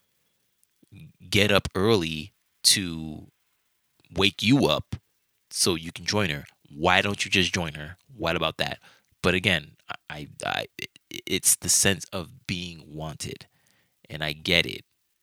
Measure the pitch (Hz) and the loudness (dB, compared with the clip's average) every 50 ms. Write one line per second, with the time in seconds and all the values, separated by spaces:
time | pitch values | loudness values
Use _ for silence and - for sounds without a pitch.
0 | _ _ _ _ _ _ _ _ _ _ _ _ _ _ _ _ _ _ 104 - | _ _ _ _ _ _ _ _ _ _ _ _ _ _ _ _ _ _ -20 -20
1 | 151 - _ _ 95 92 92 101 101 101 101 92 - - - 95 98 113 117 98 | -20 -20 _ _ -8 0 2 4 4 4 4 2 2 0 -2 0 2 2 2 2
2 | 82 80 80 78 78 101 _ _ _ _ _ _ - - - 107 95 87 82 80 | 2 -2 -4 -6 -8 -12 _ _ _ _ _ _ 2 4 4 4 0 -4 -6 -8
3 | 80 78 78 82 90 - _ _ _ _ _ _ _ _ _ _ _ _ _ _ | -8 -10 -12 -12 -16 -20 _ _ _ _ _ _ _ _ _ _ _ _ _ _
4 | _ _ - - 98 101 - - - 107 135 139 95 73 73 67 - _ - - | _ _ 0 2 4 4 4 2 2 4 4 6 6 4 2 0 -2 _ -12 -14
5 | _ _ _ _ _ _ _ _ _ _ - - - 107 87 82 80 85 - - | _ _ _ _ _ _ _ _ _ _ -4 -2 0 0 0 -2 -6 -10 -14 -8
6 | 87 - 104 104 101 85 73 71 - - _ _ _ _ - 73 80 90 90 98 | -6 -2 0 0 0 0 -2 -6 -8 -14 _ _ _ _ -8 0 2 4 4 4
7 | 101 101 101 - - 95 - 98 90 85 - 95 85 78 73 76 76 78 90 - | 4 2 -2 -4 -2 0 2 2 2 2 0 -2 -4 -4 -8 -10 -14 -14 -16 -20
8 | _ _ 135 110 82 82 85 82 80 80 - - 73 69 - - _ - _ _ | _ _ -12 -4 -4 -2 0 0 -2 -2 -2 -4 -4 -6 -6 -10 _ -20 _ _
9 | _ _ _ _ - 90 87 92 90 101 90 78 73 78 - _ _ - - - | _ _ _ _ 0 0 2 2 2 2 2 2 -2 -8 -18 _ _ -16 -16 -14
10 | _ - 76 76 73 - - - - - 50 50 - - _ - - - _ - | _ -14 -12 -12 -12 -14 -14 -8 -6 -4 -4 -4 -6 -8 _ -14 -14 -14 _ -20
11 | _ _ - - - - 90 90 - - - - - 87 - - - 101 95 85 | _ _ -16 -14 -6 -4 -4 0 2 2 0 0 0 0 2 4 4 2 2 0
12 | - - - 95 82 - - - _ - 98 87 90 87 85 80 - 76 73 78 | -4 -10 -10 -10 -10 -10 -16 -14 _ -8 -6 -6 -6 -10 -12 -16 -18 -16 -12 -10
13 | 78 78 76 - - - - - - - _ _ _ _ _ _ _ _ _ _ | -10 -10 -10 -10 -12 -12 -12 -14 -16 -20 _ _ _ _ _ _ _ _ _ _
14 | _ - - 76 76 78 76 78 78 90 87 85 - - - - - _ _ _ | _ -16 -8 -6 -6 -6 -6 -4 0 2 4 4 4 2 -4 -10 -16 _ _ _
15 | _ _ _ _ | _ _ _ _